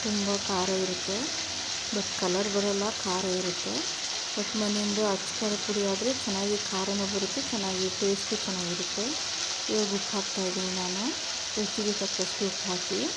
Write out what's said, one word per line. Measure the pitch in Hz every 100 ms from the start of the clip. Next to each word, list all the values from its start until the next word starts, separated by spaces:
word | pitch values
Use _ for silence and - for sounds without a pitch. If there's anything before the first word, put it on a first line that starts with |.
ತುಂಬ | 220 208 202 202 -
ಖಾರ | 190 185 190
ಇರುತ್ತೆ, | 185 180 - 202 302 - - - - - -
but | 208 190 -
ಕಲರ್ | 185 185 202 202
ಬರಲ್ಲ, | 202 202 208 -
ಖಾರ | 202 185 190 185
ಇರುತ್ತೆ. | 185 170 196 233 370 - - - - -
but | 202 214
ಮನೆಯಿಂದ | 208 208 208 202 214
ಅಚ್ಚ | 190 - -
ಖಾರದ | 214 208 -
ಪುಡಿ | 208 202
ಆದರೆ | 190 226 262
ಚೆನ್ನಾಗಿ | - 196 202 208 -
ಖಾರನೂ | 190 190 202 196
ಬರುತ್ತೆ, | 202 202 - 269
ಚೆನ್ನಾಗಿ | 220 190 185 185 -
ಟೇಸ್ಟು | 202 196 - 208 -
ಚೆನ್ನಾಗಿರುತ್ತೆ. | 185 175 175 180 - 226 320 - - - - -
ಇವಾಗ | 214 202 196
ಉಪ್ಪು | - 208
ಹಾಕ್ತಾಯಿದ್ದೀನಿ | 196 - 185 185 185 185
ನಾನು, | 180 185 233 - - - - -
ರುಚಿಗೆ | 208 - 208 202
ತಕ್ಕಷ್ಟು | 196 - 185 - 196
ಉಪ್ಪು | - 202
ಹಾಕಿ. | 180 - 196 294